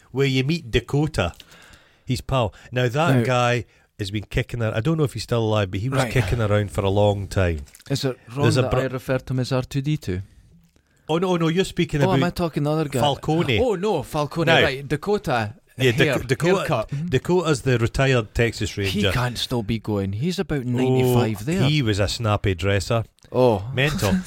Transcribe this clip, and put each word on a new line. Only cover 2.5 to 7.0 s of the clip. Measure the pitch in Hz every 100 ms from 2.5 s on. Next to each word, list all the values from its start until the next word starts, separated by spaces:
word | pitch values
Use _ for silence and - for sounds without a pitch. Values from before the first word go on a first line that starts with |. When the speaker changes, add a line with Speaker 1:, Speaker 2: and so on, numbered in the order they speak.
| - -
Speaker 1:
Now, | 123 123
that | 127 165 127
Speaker 2:
Now |
Speaker 1:
guy | 117 123 120 120 - _ _ -
has | 98
been | 104
kicking | 95 135 - 120
her. | 110
I | 113
don't | 113 160
know |
if | 143
he's | 110
still | - 120
alive, | 110 107 98
but | 98
he | 123
was | 131
Speaker 2:
Right. | 123
Speaker 1:
kicking | 131 95 120
around | 107 104 101
for | - 98
a |
long | 101